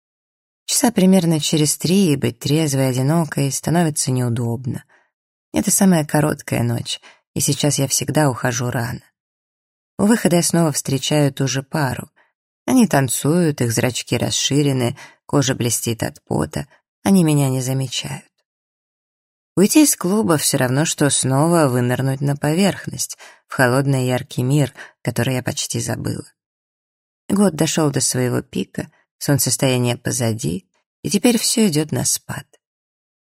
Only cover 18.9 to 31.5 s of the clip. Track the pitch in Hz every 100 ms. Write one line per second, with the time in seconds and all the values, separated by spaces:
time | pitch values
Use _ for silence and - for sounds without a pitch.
18.9 | _ _ _ _ _ _ - 202 302 294
19.9 | - 175 208 214 151 - 139 127 131 160
20.9 | - 143 - 131 135 160 170 143 123 120
21.9 | 123 135 135 143 143 147 160 196 - -
22.9 | 123 - - - - _ - 123 131 139
23.9 | 135 127 123 143 - 123 147 131 - -
24.9 | _ - - 127 127 143 147 - 120 120
25.9 | - - - - _ _ _ _ _ _
26.9 | _ _ _ - 202 202 151 156 - 151
27.9 | 139 - 131 123 123 - - - - -
28.9 | _ _ _ - 139 - - 135 127 123
29.9 | 117 - 120 113 110 147 185 - _ _
30.9 | _ - 190 247 233 -